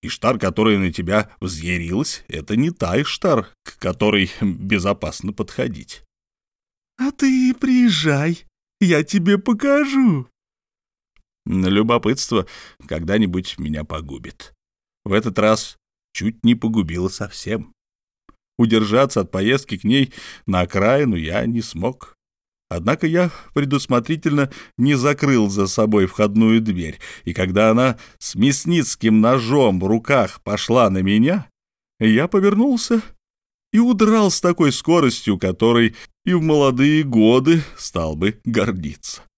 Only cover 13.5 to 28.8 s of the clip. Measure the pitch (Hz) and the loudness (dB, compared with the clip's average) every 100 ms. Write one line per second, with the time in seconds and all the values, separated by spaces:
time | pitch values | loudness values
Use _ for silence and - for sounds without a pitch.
13.5 | - 73 76 76 78 73 67 - - - | -10 -8 -8 -8 -12 -12 -16 -16 -20 -20
14.5 | _ _ _ _ _ - 101 110 95 107 | _ _ _ _ _ -2 -2 -2 0 2
15.5 | 110 - - _ _ _ - 98 110 117 | 0 -2 -16 _ _ _ -6 -6 0 0
16.5 | 120 123 110 85 87 92 - 101 - - | 2 0 -2 -2 -4 -6 -6 -12 -10 -8
17.5 | 107 71 _ _ _ _ _ _ _ _ | -8 -8 _ _ _ _ _ _ _ _
18.5 | - 117 110 107 113 135 - 90 95 101 | -2 2 2 2 0 0 0 -4 -2 0
19.5 | 135 - 95 104 135 135 - - - - | -2 -4 -6 0 0 0 -4 -20 -16 -4
20.5 | 92 90 98 101 135 139 92 78 98 117 | -2 0 0 0 2 0 -2 -4 -4 -4
21.5 | 120 110 80 101 131 - _ _ _ _ | -4 -6 -6 -8 -8 -20 _ _ _ _
22.5 | _ _ 87 87 156 165 170 180 - - | _ _ -6 -2 -2 0 0 -2 -4 -6
23.5 | - 143 143 - 123 117 156 160 147 135 | -4 -2 -2 0 -2 -2 -4 0 0 -2
24.5 | - - - 131 143 131 143 139 127 104 | -6 -18 -2 2 2 0 0 2 2 2
25.5 | 101 95 - 107 104 92 - 104 104 110 | 0 -2 0 2 2 2 0 0 2 4
26.5 | 113 110 90 80 - - - - 87 95 | 4 2 -4 -6 -10 -18 -12 -10 -4 -2
27.5 | 95 110 113 131 117 - _ - 87 123 | 2 4 4 0 -2 -12 _ -12 0 0
28.5 | 139 165 170 | 0 0 0